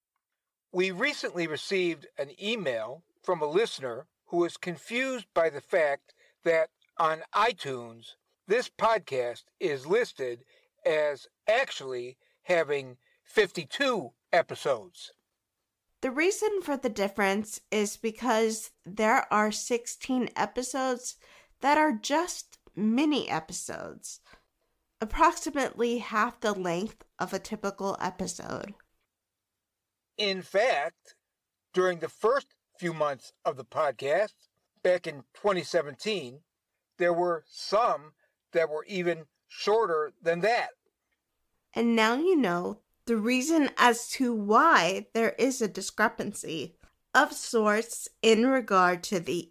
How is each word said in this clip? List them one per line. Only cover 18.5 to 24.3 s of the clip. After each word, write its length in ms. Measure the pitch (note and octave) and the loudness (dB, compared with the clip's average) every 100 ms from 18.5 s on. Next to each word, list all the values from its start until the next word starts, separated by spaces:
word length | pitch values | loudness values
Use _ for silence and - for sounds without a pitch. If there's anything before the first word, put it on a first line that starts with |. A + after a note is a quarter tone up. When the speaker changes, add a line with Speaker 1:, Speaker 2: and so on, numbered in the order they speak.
| A3 - _ - | -2 -10 _ -12
Speaker 2:
there 440 | G#3 G#3+ B3+ - | 0 2 2 2
are 220 | G#3 G#3+ | 0 0
sixteen 760 | G#3 - A#3+ - - - B3+ A#3 | -2 -4 -4 -4 -12 -4 -2 -2
episodes 840 | - G#3 - B3+ C#4 C4 B3 - - - - _ - | -2 -4 -4 -6 -4 -2 -4 -8 -14 -20 -20 _ -2
that 160 | C4+ D4+ | 2 4
are 160 | D#4 | 4
just 640 | A3 - D4 F4 - - - _ | 2 0 0 0 -6 -14 -20 _
mini 540 | - G#3+ A#3 D#4 C4 - | -2 2 4 4 2 0
episodes, 920 | D#3+ - F3+ - D#2+ F2 C#2 - - _ | -4 -6 -12 -10 -10 -12 -14 -16 -18 _